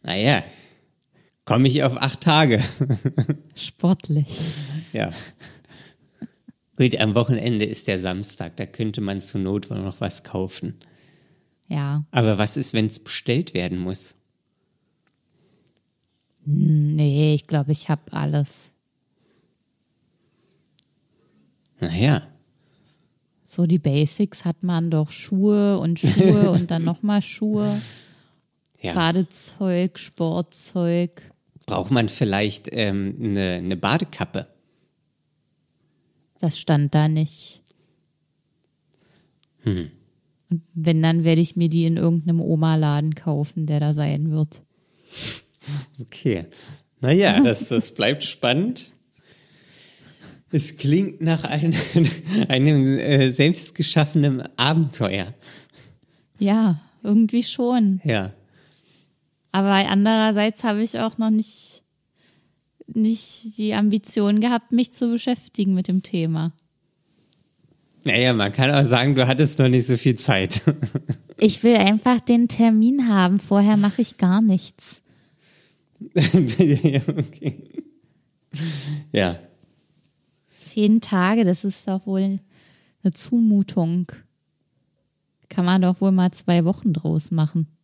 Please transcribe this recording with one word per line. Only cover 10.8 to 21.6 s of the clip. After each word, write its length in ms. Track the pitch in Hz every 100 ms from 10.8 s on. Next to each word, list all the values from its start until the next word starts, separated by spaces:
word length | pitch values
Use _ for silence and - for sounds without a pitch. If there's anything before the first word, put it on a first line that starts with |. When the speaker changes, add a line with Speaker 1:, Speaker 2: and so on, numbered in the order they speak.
| _ _ _ _ _ _ _ _ _
Speaker 2:
Ja. 340 | 151 143 147 151
Speaker 1:
Aber 300 | 127 110 101
was 180 | 104 -
ist, 160 | 127
wenn's 240 | 110 107 -
bestellt 540 | - - - 123 175
werden 240 | 90 87 90
muss? 380 | 90 95 - - _ _ _ _ _ _ _ _ _ _ _ _ _ _ _ _ _ _ _ _ _ _ 147
Speaker 2:
Hm, 500 | 147 156 151 147 151
nee, 400 | 147 143 156 151
ich 100 | -
glaub, 240 | 156 139
ich 180 | 151 -
hab 260 | - - -
alles. 560 | 147 147 139 - - _ _ _ _ _ _ _ _ _ _ _ _ _ _ _ _ _ _ _ _ _ _ _ _ _ _ _ _ _